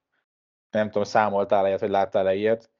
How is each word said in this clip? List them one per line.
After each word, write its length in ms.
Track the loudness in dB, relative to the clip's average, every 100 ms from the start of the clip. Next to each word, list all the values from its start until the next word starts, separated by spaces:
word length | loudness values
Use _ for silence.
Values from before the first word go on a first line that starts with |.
| _ _ _ _ _ _ _
Nem 160 | -4 -2
tudom, 180 | -2
számoltál-e 640 | 0 0 0 0 0 2 2
ilyet, 120 | 0
vagy 100 | 0
láttál-e 440 | 0 0 0 0
ilyet? 360 | 0 0 -2 -6 _